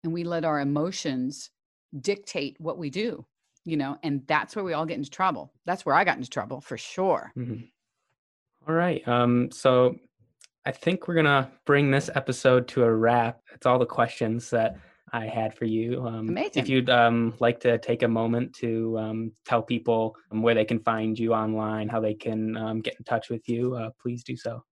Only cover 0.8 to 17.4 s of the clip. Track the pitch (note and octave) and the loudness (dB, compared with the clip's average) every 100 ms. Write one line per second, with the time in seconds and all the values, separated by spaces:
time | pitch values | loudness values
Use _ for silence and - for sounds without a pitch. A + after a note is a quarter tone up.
0.8 | E3+ F#3+ D#3 C3 B2+ C#3+ - _ _ _ | -2 -4 -4 -4 -4 -8 -18 _ _ _
1.8 | _ C#3+ G3 G3+ - F3 C#3 - D#3 D#3+ | _ -6 -4 -4 -6 -6 -6 -8 -8 -6
2.8 | D3+ E3 A3+ - - _ _ _ - D#3 | -6 -4 -6 -6 -14 _ _ _ -4 -4
3.8 | C3+ - D#3 C#3+ C3 D3+ - G#3+ F#3+ D#3 | -4 -6 -4 -4 0 -2 0 -6 -4 -4
4.8 | D#3+ B2 C#3 - F#3 C3 C#2+ _ - F#3 | -4 -6 -8 -2 -2 -2 -10 _ -6 -4
5.8 | - C#3+ F#3+ - B2+ - A2 B2+ - A#2 | 2 4 4 0 -4 -6 -6 -10 -10 -12
6.8 | - - F#3 D3+ - C3 A#2+ A2 - _ | -8 -2 0 0 -2 -10 -8 -8 -12 _
7.8 | _ _ _ _ _ _ _ _ D3+ E3 | _ _ _ _ _ _ _ _ -2 0
8.8 | F3 - - A#2+ A#2+ A#2+ B2 - C3 B2+ | 0 -2 0 2 4 4 0 2 4 6
9.8 | B2+ - _ _ _ _ - _ - - | 4 2 _ _ _ _ -20 _ -8 -2
10.8 | E3 F3+ - E3+ D3+ C#3 B2+ _ - C#3+ | -2 -2 0 2 6 4 2 _ 2 4
11.8 | C#3+ C3+ - C#3 - B2 C3 B2+ B2 - | 6 2 0 -4 -4 2 6 6 4 2
12.8 | A#2 A2 A2+ A#2+ A2+ A#2 _ - B2+ B2+ | 2 4 4 4 2 -4 _ -2 2 2
13.8 | A#2+ - A#2 - A#2 A#2 - A#2 A2 F#2+ | 2 0 -2 0 -2 -2 -2 0 0 -2
14.8 | - _ _ A#2 A2 A2+ A2 - A#2 A2 | -20 _ _ -8 -4 -4 -4 -4 -2 -2
15.8 | A#2 B2+ B2 A2+ A2 F3 F#4+ A#2+ A#2 C3 | -2 -4 -6 -6 -4 -4 -2 -4 0 0
16.8 | B2+ A#2+ A#2 A#2 A2+ A2 | 4 6 6 4 0 2